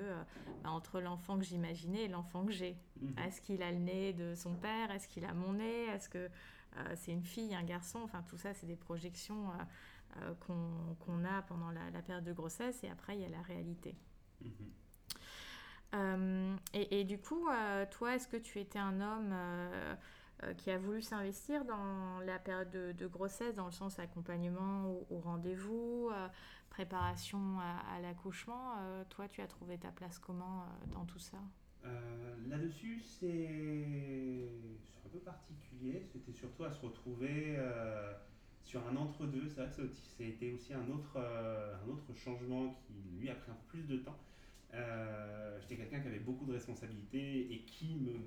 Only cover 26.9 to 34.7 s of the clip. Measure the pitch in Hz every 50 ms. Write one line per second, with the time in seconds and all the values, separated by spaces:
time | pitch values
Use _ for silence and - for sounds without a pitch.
26.9 | 190 180 180 180 180 - - - 202 202 196 190 190 185 180 175 175 175 - -
27.9 | 185 175 175 175 175 175 - 190 180 - - 233 240 247 254 254 233 202 190 190
28.9 | 185 185 185 185 - - 202 196 - - 196 185 - - 175 175 180 175 180 180
29.9 | 175 - 180 175 175 - - - 180 175 180 185 190 185 175 175 175 - - -
30.9 | - 170 175 175 175 170 - - 190 190 196 196 - - - - - - - 123
31.9 | 123 120 120 117 117 117 120 120 120 117 117 127 143 151 165 165 151 - 220 226
32.9 | 226 226 - - - - 185 175 170 165 165 160 156 156 156 151 151 151 147 147
33.9 | 143 143 139 139 135 131 131 127 127 123 123 120 120 117 113 113